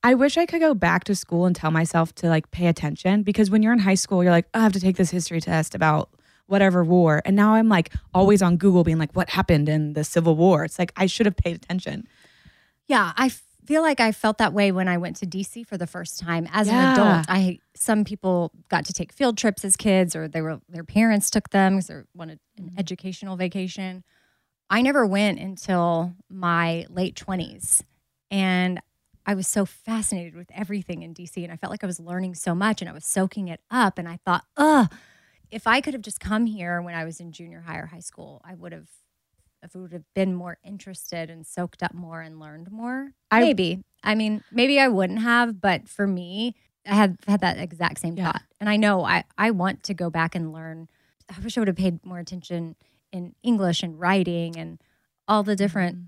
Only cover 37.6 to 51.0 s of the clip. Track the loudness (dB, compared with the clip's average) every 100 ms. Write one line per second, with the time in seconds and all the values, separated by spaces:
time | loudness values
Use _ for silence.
37.6 | -14 -14 -14 -16 -20 -20 -20 -20 -20 -20
38.6 | -18 -18 -20 _ _ _ _ _ _ _
39.6 | -20 -20 -16 -16 -8 -2 0 -2 -8 -16
40.6 | -18 -18 -16 -18 -14 -12 -12 -16 -16 -8
41.6 | -8 _ -10 -10 -14 -14 -16 -18 -20 -20
42.6 | -18 -12 -10 -8 -10 _ _ 4 4 2
43.6 | -2 -4 -10 _ -4 -2 -2 -4 -6 0
44.6 | 2 4 4 2 0 -2 0 2 2 0
45.6 | -2 -2 -4 -4 -2 -2 -6 -6 -6 -6
46.6 | _ _ -2 2 2 0 -2 0 0 -4
47.6 | -10 -6 -6 -4 -8 -4 -4 -4 _ _
48.6 | -2 2 2 0 0 -2 -2 -4 -2 0
49.6 | -2 -4 -8 -6 -4 -2 -4 -4 -10 -12
50.6 | -16 -16 -20 _